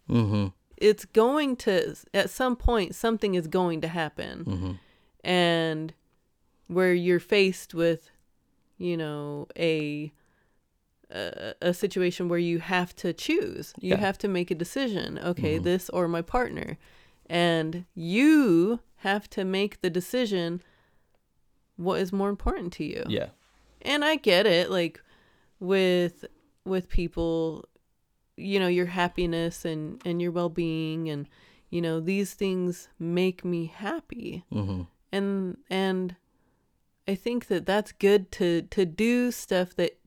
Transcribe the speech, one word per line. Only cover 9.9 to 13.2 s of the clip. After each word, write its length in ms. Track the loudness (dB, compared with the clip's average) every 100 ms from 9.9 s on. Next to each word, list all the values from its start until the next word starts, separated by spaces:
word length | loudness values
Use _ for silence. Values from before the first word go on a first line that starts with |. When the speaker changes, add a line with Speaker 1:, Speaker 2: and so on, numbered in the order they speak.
| -6 -8 -12 _ _ _ _ _ _ _ _ _
Speaker 2:
a, 440 | -8 -8 -8 -12 -4
a 120 | -2
situation 540 | 0 -2 0 -2 0 -2
where 120 | 0
you 200 | 0 -2
have 340 | 0 -2 -2 -4
to 160 | -6
choose. 600 | -4